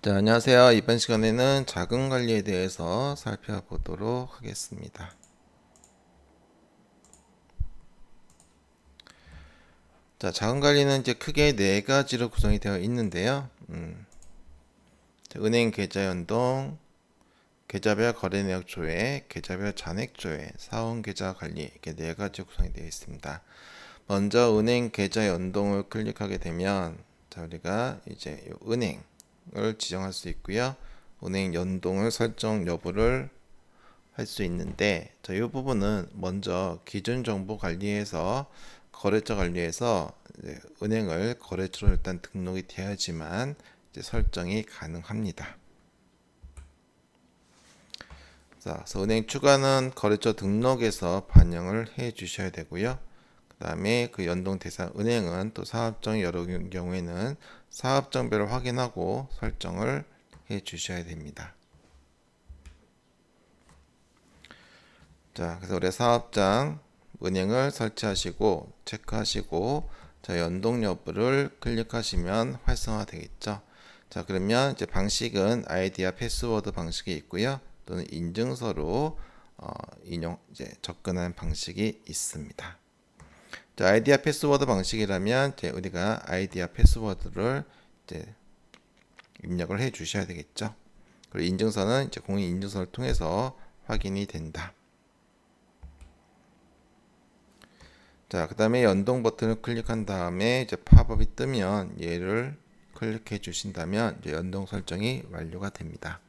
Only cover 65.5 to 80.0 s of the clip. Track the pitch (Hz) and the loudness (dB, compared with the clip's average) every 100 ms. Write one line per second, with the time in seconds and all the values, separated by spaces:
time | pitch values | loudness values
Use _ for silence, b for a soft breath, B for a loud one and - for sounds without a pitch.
65.5 | 85 92 95 90 - 120 120 - - 95 | -6 -4 0 0 2 4 4 2 2 4
66.5 | 107 147 151 - _ _ - 87 92 95 | 4 0 -4 -14 _ _ -6 -2 0 2
67.5 | 123 135 - 113 - 107 98 95 - 107 | 2 2 0 -4 -2 -2 0 -4 2 2
68.5 | 85 - - - 110 - 110 110 113 - | 2 -4 -16 -12 -12 -4 -2 0 -2 -2
69.5 | 82 107 147 - B B B - 87 85 | -2 0 -2 -4 B B B -6 -2 0
70.5 | 90 110 123 104 90 - 85 120 135 139 | 0 0 0 0 -2 -4 0 2 2 0
71.5 | - 120 113 117 117 110 92 87 104 123 | -4 -2 -2 -2 -4 0 0 2 0 0
72.5 | 131 - - - 107 92 82 - - - | 0 2 2 0 -4 -4 -10 -12 -10 -8
73.5 | 104 - B B B _ 92 85 95 95 | -8 -10 B B B _ -10 -4 -2 2
74.5 | 120 139 123 - - 101 - 117 98 95 | 4 2 0 0 2 2 0 0 2 2
75.5 | 120 - 90 95 95 92 92 117 - 120 | 2 0 0 0 0 -2 -2 -4 -2 0
76.5 | 110 101 - 82 85 - 80 - 87 117 | 0 0 -4 -4 -4 -4 -6 -6 -2 0
77.5 | 135 - - - 87 - 78 85 92 123 | -2 -10 -20 -10 -8 -6 -6 -4 -2 -2
78.5 | 131 117 76 76 110 156 165 B B B | -2 -4 -2 0 0 0 -4 B B B
79.5 | - - - - - | -14 -12 -10 -12 -14